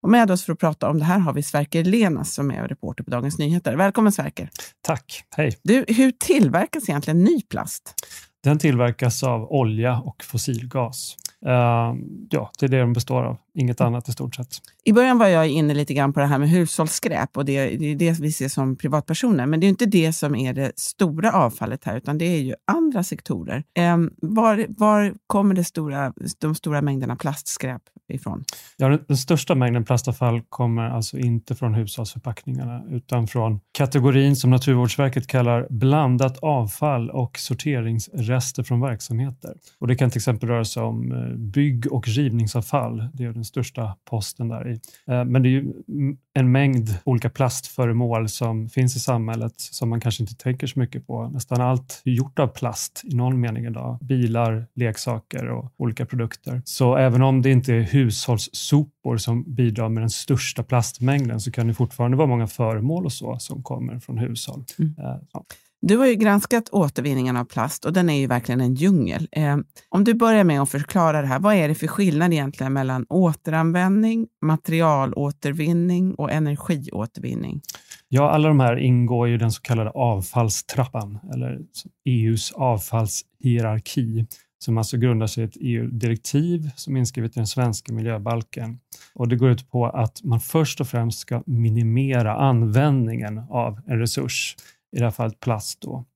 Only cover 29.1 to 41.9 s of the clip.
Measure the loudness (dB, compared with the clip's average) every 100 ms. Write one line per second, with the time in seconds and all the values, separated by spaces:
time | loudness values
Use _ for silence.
29.1 | -2 2 0 2 2 4 0 2 0 0
30.1 | 0 0 0 -4 -4 0 0 -2 -4 -4
31.1 | -2 0 0 -2 -4 0 0 -2 -6 -8
32.1 | -8 -10 -10 -8 -6 -6 -10 -8 -10 -2
33.1 | -2 0 0 0 -2 _ -2 2 4 6
34.1 | 6 4 4 4 4 4 2 2 2 0
35.1 | 0 0 0 2 2 0 0 4 4 4
36.1 | 4 2 0 -2 0 -2 -2 0 0 -2
37.1 | -4 -4 -6 -6 -4 -2 -2 -2 -4 -4
38.1 | -6 0 0 -2 -6 -2 0 0 -4 -6
39.1 | -4 -4 -6 -16 -16 _ _ -2 2 2
40.1 | 2 -2 -2 0 -2 -2 -4 -4 -4 -4
41.1 | -6 -6 -6 -4 0 2 0 -2